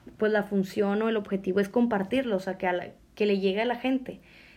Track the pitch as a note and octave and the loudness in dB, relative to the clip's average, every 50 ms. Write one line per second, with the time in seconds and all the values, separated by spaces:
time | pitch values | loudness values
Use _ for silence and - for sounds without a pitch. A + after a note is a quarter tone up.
0 | - - - - G#3+ G#3+ G#3+ G#3 G3 - G3+ G3 F#3+ - - G#3+ G3+ G3 G3+ G#3 | -20 -20 -4 -2 0 2 2 2 0 0 0 0 0 0 0 0 0 0 2 0
1 | A3 A3+ A3+ G#3+ G#3 - G3+ F#3+ - F#3+ F3+ G3+ G3 G3 - B3 A#3+ A#3 A3 G3 | 0 0 0 0 -2 -2 -4 -2 -2 0 2 2 0 2 2 2 2 2 2 -2
2 | F#3+ G3 B3 C4+ C4+ A#3 G3+ F3+ F#3 F#3+ F#3 - F#3+ F3+ F3+ F3+ - - - - | -2 0 -2 -2 0 0 -2 -2 -2 -4 -6 -2 -2 -2 -2 -2 -4 -8 -14 -20
3 | - _ _ - G#3+ G#3 G3+ F#3+ F#3+ G3 F#3 G#3 A3+ B3 A#3+ A#3+ - B3+ C4+ C4 | -20 _ _ -2 0 2 2 2 2 0 0 0 0 -2 -2 -2 0 0 0 0
4 | B3+ - - - - - - - - - - | -2 -6 -12 -14 -18 -20 -20 -20 -20 -20 -20